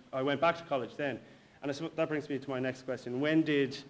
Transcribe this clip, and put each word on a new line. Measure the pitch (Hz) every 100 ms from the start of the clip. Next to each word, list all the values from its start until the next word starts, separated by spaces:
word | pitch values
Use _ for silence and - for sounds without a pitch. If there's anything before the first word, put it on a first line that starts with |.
| -
I | 135
went | 139 139
back | 165 165
to |
college | - 139 110 -
then. | 139 127 - - - -
And | 143
I |
sup-, | 143 160 -
that | 156
brings | 151 135
me | 135
to | 135
my | 131
next | 131 127
question. | - 123 123 123
When | 151 160
did | 151 143 131 -